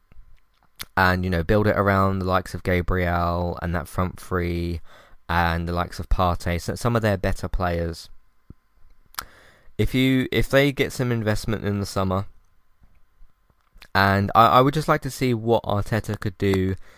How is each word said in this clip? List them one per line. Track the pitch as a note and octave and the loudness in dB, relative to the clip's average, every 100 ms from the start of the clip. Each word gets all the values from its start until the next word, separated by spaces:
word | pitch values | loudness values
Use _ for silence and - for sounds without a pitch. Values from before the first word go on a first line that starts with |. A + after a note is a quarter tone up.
| _ - - - _ _ _ - - - | _ -20 -20 -20 _ _ _ -18 -6 2
and, | F#2 F#2 | 2 2
you | F#2 | 0
know, | F2 | 0
build | E2+ G#2+ G#2 | 2 2 4
it | - | 2
around | G2+ G2 F#2+ F#2+ | 2 4 2 0
the | |
likes | F#2 F#2 - | 0 -2 -2
of | F2 | -6
Gabriel | - F2+ F2 F#2 F2 F2 E2+ E2+ F2 E2+ | -2 0 0 0 0 0 0 0 -2 -4
and | E2+ | -4
that | E2+ D2+ | -4 -4
front | - F#2 - | -4 -4 -6
three | - F#2 F2 E2+ E2+ E2+ - - - - - | -6 -4 -2 -2 -4 -6 -10 -20 -20 -14 -2
and | E2+ E2+ E2+ E2+ | 0 2 0 -2
the | |
likes | F2 F2 - | -4 -4 -6
of | F2+ | -2
Partey, | - F2+ F2 - E2+ | 2 2 0 -2 -4
so | - | -4
some | - B2 A#2 | -4 -2 0
of | |
their | G#2+ G2 | 0 0
better | G2 F2+ - | -2 -4 -4
players. | - F2+ F2 E2+ E2 - - - _ - - _ _ - - - - - - - - - - | -2 -2 -2 -4 -8 -14 -20 -20 _ -20 -20 _ _ -20 -20 -18 -16 -16 -18 -20 -20 -10 -2
If | G#2 | 0
you, | B2+ C3 C3 B2+ | 2 2 2 0
if | - A2+ | 0 2
they | C3+ C#3+ | 4 4
get | C3+ C3+ | 2 -2
some | - B2 | -2 -2
investment | A#2 G#2+ G#2+ - G#2+ | 0 0 -2 -2 -4
in | G2+ G2+ | -2 -2
the | G2 | -2
summer, | - F#2+ F#2 G2 - - _ _ _ - - - _ - _ _ _ _ - - | -2 0 0 -4 -12 -20 _ _ _ -20 -20 -20 _ -20 _ _ _ _ -20 -4
and | G2 G2 G2 G2 | 2 2 2 4
I, | - A2+ | 6 8
I | A#2+ | 8
would | C3+ | 6
just | D#3 D3+ | 2 0
like | D#3 | -2
to | C3+ | -2
see | - C3 | -4 -2
what | A#2 A2+ A2+ | 0 2 0
Arteta | - G2+ G2+ A2 - G#2 | 2 -2 0 -2 -2 -6
could | G#2+ - | -6 -2
do | G2+ F#2+ F#2+ F#2+ - | 0 2 0 -4 -10